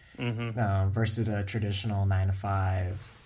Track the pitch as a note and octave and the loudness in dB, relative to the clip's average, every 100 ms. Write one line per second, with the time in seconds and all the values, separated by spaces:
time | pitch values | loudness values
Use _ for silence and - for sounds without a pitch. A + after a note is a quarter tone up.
0 | - - A#2+ A2+ A#2 A2 G#2+ G2 F#2+ G#2 | -20 -6 -4 -2 -4 0 2 4 2 2
1 | A2+ - A2 G#2 G2 A2 G2+ G2+ A2+ G2+ | 2 2 0 0 -2 -2 -2 -2 -2 0
2 | G2 F#2+ G2 F#2+ G2+ G2 F#2 F#2 F2+ F#2+ | 2 2 2 0 0 0 2 0 -2 -6
3 | - - | -10 -18